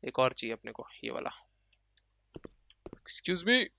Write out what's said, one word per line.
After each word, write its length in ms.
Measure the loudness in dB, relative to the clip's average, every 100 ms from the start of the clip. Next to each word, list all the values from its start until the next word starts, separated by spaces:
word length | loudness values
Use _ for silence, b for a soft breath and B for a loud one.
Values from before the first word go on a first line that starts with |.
एक 160 | -4 2
और 140 | 2
चाहिए 220 | 2 -6
अपने 180 | -6 -8
को, 140 | -12 -14 -10
ये 60 | -6
वाला। 200 | -4 -6 -8 _ _ _ _ _ _ _ _ _ -18 -18 _ _ -20 -18 -14
Excuse 500 | -4 -2 0 0 6
me। 140 | 6 4